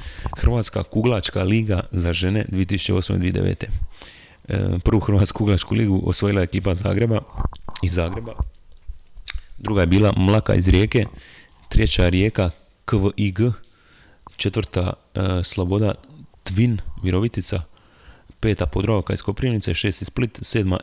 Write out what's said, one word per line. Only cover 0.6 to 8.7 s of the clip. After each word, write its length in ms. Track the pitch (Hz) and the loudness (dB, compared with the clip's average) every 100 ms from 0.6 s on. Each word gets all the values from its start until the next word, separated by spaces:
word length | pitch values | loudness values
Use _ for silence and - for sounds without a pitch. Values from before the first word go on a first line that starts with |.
| 107 - | -2 -4
kuglačka 600 | - 101 117 113 - - | -2 0 2 0 -2 0
liga 380 | 95 110 110 92 - | 2 2 2 0 0
za 220 | 90 87 | -2 0
žene 340 | 82 92 104 - | 0 0 0 0
dvije 180 | 95 92 | -2 0
tisuće 280 | 98 - | -2 0
osme 220 | 95 92 95 | 0 0 0
dvije 160 | 90 | 0
tisuće 100 | 90 | 0
devete. 240 | 95 95 - - - - - - - - - | 0 -2 -4 -4 -4 -8 -20 -20 -20 -20 -6
E, 300 | 98 95 87 | -2 -2 0
prvu 160 | - 107 | 2 0
Hrvatsku 380 | - 101 98 - | 2 2 2 0
kuglačku 360 | 104 95 - | 2 2 2
ligu 280 | 104 110 95 - | 0 2 2 0
osvojila 340 | 92 101 101 | 0 0 2
je 40 | |
ekipa 300 | 87 92 92 | 0 0 0
Zagreba, 460 | 92 101 95 117 107 - - - - - - | 0 0 0 0 0 -4 -6 -6 -6 -10 -4
iz 100 | 95 | -2
Zagreba. 640 | 90 85 101 117 104 - - - | 0 -2 -4 -8 -6 -6 -8 -20